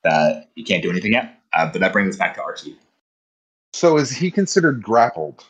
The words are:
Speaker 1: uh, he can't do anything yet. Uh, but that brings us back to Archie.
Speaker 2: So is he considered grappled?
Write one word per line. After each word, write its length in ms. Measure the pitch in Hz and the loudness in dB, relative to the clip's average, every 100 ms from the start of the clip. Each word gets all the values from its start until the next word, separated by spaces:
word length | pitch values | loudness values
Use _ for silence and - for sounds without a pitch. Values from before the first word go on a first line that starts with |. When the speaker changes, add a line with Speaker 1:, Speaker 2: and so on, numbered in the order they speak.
| 82 | 2
Speaker 1:
uh, 360 | 78 78 78 - - | 2 2 0 -12 -16
he 80 | |
can't 200 | 80 90 | -4 -2
do 80 | 87 | -2
anything 220 | 90 107 | -4 0
yet. 260 | 117 120 _ _ | -2 -2 _ _
Uh, 160 | 80 80 | -2 -2
but 80 | 90 | 0
that 120 | 92 | 0
brings 220 | 104 95 - | 0 -2 -2
us 20 | |
back 160 | 87 - | -4 -4
to 80 | |
Archie. 320 | 73 - 73 - _ _ _ _ _ _ _ _ _ | -12 -12 -16 -20 _ _ _ _ _ _ _ _ _
Speaker 2:
So 240 | - 170 151 | 2 4 4
is 140 | 139 | 0
he 180 | 135 180 | -2 -2
considered 500 | 202 196 196 165 123 | 0 0 2 2 0
grappled? 600 | 101 113 117 85 78 - - | 2 4 4 0 -10 -10 -20